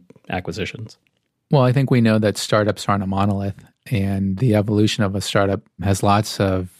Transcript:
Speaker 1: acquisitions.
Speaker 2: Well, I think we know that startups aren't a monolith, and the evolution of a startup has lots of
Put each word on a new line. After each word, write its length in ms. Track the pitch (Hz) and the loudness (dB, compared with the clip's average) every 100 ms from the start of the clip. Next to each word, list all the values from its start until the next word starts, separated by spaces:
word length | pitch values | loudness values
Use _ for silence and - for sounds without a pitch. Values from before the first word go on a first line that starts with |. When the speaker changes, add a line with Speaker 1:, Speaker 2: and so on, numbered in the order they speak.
| _ - - | _ -20 -10
Speaker 1:
acquisitions. 680 | 87 90 107 87 - 110 - _ _ _ _ - | -10 -8 -8 -8 -10 -16 -18 _ _ _ _ 0
Speaker 2:
Well, 120 | 147 | 2
I 100 | 123 | 4
think 180 | 131 131 | 2 2
we 100 | 127 | 4
know 180 | 113 110 | 4 4
that 200 | 107 95 | 2 -2
startups 500 | - 110 104 101 - | 0 0 2 -2 -2
aren't 140 | 101 | -2
a 40 | 95 | -2
monolith, 560 | 95 101 98 98 - - _ - | -2 0 -2 -6 -8 -18 _ -4
and 480 | 98 98 98 98 95 | -2 -2 -2 -2 0
the 160 | 127 | 2
evolution 480 | 107 104 104 107 - | 2 2 2 2 0
of 120 | 101 | -2
a 60 | 98 | -2
startup 400 | - 107 101 98 _ - | -2 0 0 -2 _ -6
has 200 | 95 95 | -2 0
lots 380 | 104 101 110 - | 2 2 0 -2
of 300 | 98 92 90 _ | -2 -2 -6 _